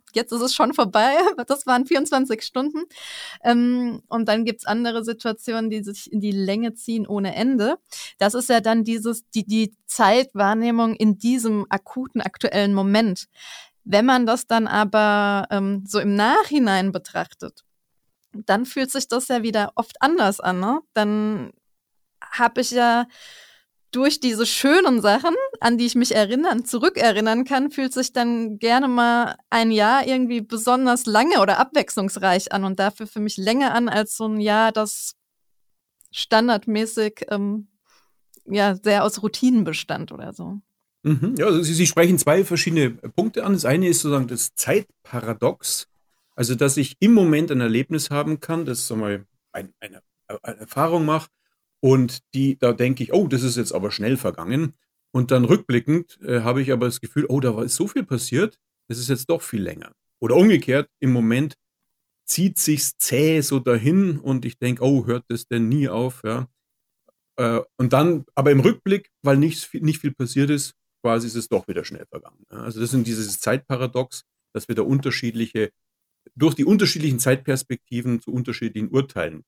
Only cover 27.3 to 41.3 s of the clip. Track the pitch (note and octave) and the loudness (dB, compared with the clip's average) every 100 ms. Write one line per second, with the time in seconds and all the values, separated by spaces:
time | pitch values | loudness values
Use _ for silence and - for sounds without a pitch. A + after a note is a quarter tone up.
27.3 | A3+ C4 C4+ C#4+ D4 C4 B3+ B3+ B3 A#3+ | 0 0 -2 -2 -4 -4 -2 -4 -2 -2
28.3 | A#3 A3+ G#3 A3+ B3 C4+ A#3+ A#3+ A#3+ A#3+ | -2 -4 -4 0 2 2 2 2 2 0
29.3 | - - A3+ A3+ G#3+ G#3 C4+ C4 C4 B3 | -6 -4 0 2 4 4 2 2 0 0
30.3 | A#3+ G#3+ A3+ B3 B3+ B3+ B3 A#3 G#3+ D4+ | -2 -6 -4 0 2 2 0 2 2 4
31.3 | F4+ G3 - C4 C#4+ G3 - F#3+ G3 F#3+ | 4 4 2 2 0 -2 -4 -4 -2 0
32.3 | F3+ - G3 F#3+ F#3+ G3 - G#3+ G#3+ G#3+ | 0 0 -4 -4 -2 -2 -2 -12 -6 -6
33.3 | - F#3+ B3 C4 A#3 A#3+ G#3+ G#3+ - A3 | -4 -2 0 0 0 0 -2 -2 -4 -4
34.3 | G#3+ G#3 G#3+ A3+ A3 G#3+ - - - _ | -2 0 2 2 0 -4 -6 -12 -14 _
35.3 | _ _ _ _ _ _ _ _ - - | _ _ _ _ _ _ _ _ -12 0
36.3 | A3 A#3+ G#3 A#3 G#3 A3 A3+ G#3+ G#3+ - | 2 2 0 0 -2 -2 -2 -4 -4 -6
37.3 | G#3 G3+ G#3+ G#3 _ _ _ _ _ _ | -4 -4 -6 -10 _ _ _ _ _ _
38.3 | _ - G3+ G3+ F#3+ G#3 G3+ G#3 G#3 G#3+ | _ -6 0 0 0 0 2 0 -2 -6
39.3 | - B3+ A#3+ E3 D#3+ - - - - - | 0 2 2 0 -4 -6 -8 -8 -12 -14
40.3 | - E3+ G3+ _ _ _ _ D3+ C3+ F3+ | -14 -12 -14 _ _ _ _ 0 0 0